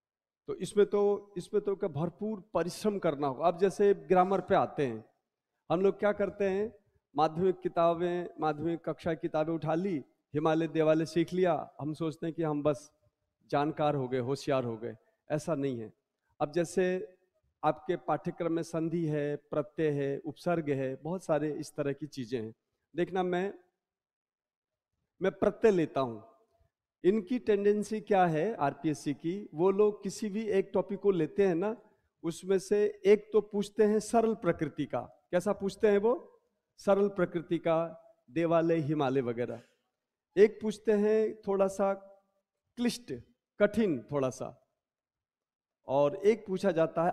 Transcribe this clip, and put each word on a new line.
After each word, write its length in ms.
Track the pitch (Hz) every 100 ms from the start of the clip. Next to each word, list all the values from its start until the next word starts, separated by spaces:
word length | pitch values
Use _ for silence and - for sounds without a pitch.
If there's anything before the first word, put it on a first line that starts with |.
| _ _ _ _ -
तो 80 |
इसमें 300 | 139 185 208
तो, 480 | 202 202 202 202 202 -
इसमें 260 | 170 208
तो 120 | 202
क्या 140 | 190 196
भरपूर 600 | 139 175 - 214 214 -
परिश्रम 460 | 180 170 - 214 202
करना 280 | 175 143 143
होगा। 200 | 127 170
अब 120 | 170
जैसे 340 | 190 185 202
ग्रामर 480 | 202 - 185 185 196
पे 140 | -
आते 320 | 180 120 - 135
हैं, 180 | 110 - _ _ _ _ _ -
हम 100 | 165
लोग 180 | 196 190
क्या 120 | 208
करते 380 | 208 196 196 196
हैं, 340 | 190 220 - _ _ _
माध्यमिक 440 | 139 156 160 190 185
किताबें, 680 | 175 175 170 170 175 175 170 -
माध्यमिक 420 | 156 147 160 165
कक्षा 280 | - 151 175
की 60 | 160
किताबें 320 | 170 156 156
उठा 220 | 165 151
ली, 220 | 165 196 151 - _ _
हिमालय 340 | 147 160 160 165
देवालय 380 | 156 156 160
सीख 280 | 160 175 160
लिया, 420 | 180 180 147 - -
हम 120 | 139
सोचते 320 | 151 165 156
हैं 100 | 165
कि 80 | 156
हम 200 | 160 147
बस 280 | 147 143 - _ _ _ _ _ -
जानकार 480 | 143 147 151 151
हो 120 | 143 127
गए, 120 | 131
होशियार 440 | 120 139 - 135
हो 140 | 120 113
गए। 200 | 117 113 _ _ -
ऐसा 240 | 151 175
नहीं 240 | 147 139 120
है। 140 | 104 - _ _ _ -
अब 100 | 147
जैसे 640 | 165 160 196 180 185 - - _ _ _ _
आपके 320 | 151 156 -
पाठ्यक्रम 580 | 175 - 151 180 165 170
में 100 | 165
संधि 420 | 160 160 160 170
है, 300 | 160 151 147
प्रत्यय 540 | 147 _ 156 147 - 156
है, 300 | 143 139 139
उपसर्ग 500 | 151 - 175 170 147
है, 260 | 135 131
बहुत 280 | 135 151 185
सारे 300 | - 147 151
इस 220 | 143 147
तरह 180 | - 139
की 140 | 139 151
चीजें 340 | - 113 123
हैं। 120 | 110 - _ _ _
देखना, 280 | 156 170 185
मैं, 300 | 180 175 196 - _ _ _ _ _ _ _ _ _ _ _ _ _ _ _ -
मैं 100 | 190
प्रत्यय 400 | 190 208 202 226
लेता 300 | 185 151 139
हूं। 200 | 127 107 - _ _ _ _ _ _ _
इनकी 360 | 170 220 180 247
टेंडेंसी 640 | - 202 202 208 202 214
क्या 240 | 214 196
है 300 | 175 156 190
आरपीएससी 580 | 226 147 - 156 143 151
की, 360 | 139 165 196 208
वो 180 | 151 185
लोग 320 | 196 208 208
किसी 260 | 196 - 214
भी 160 | 196
एक 260 | 220 190 196
टॉपिक 260 | 196 180 196
को 120 | 202
लेते 360 | 180 151 - 196
हैं 80 |
ना, 220 | 165 202 240 - _ _ _
उसमें 360 | 160 160 180 190
से 420 | - 208 208 -
एक 240 | 190 208 -
तो 80 | 220
पूछते 420 | 208 202 202 -
हैं 160 | 208 214
सरल 360 | 208 233 226
प्रकृति 500 | 220 170 165 151 -
का। 160 | 135 123
कैसा 520 | 113 _ _ 180 196
पूछते 380 | 202 196 - 214
हैं 60 | 202
वो? 320 | 220 254 - _ _ _ _ -
सरल 320 | - 196 202
प्रकृति 480 | 196 175 170 151 165
का, 460 | 170 165 165 165 - _ -
देवालय, 440 | 156 170 165 165
हिमालय 460 | 165 147 156 135 135
वगैरह। 400 | 120 117 120 117 - _ _ _ _ _ _ 185
एक 220 | 214 214
पूछते 300 | 220 208 -
हैं 500 | 208 208 220 220 214
थोड़ा 260 | 196 196 196
सा 260 | 196 196 196 - - _ _ _ _ _
क्लिष्ट, 380 | - - - - 123 - _ _ -
कठिन 480 | 208 208 214 131 -
थोड़ा 180 | 147 131
सा, 420 | - - - _ _ _ _ _ _ _ _ _ _ _ _ -
और 280 | 135 143
एक 320 | 143 202 220 -
पूछा 240 | 185 196
जाता 320 | 160 160 165
है 80 | 170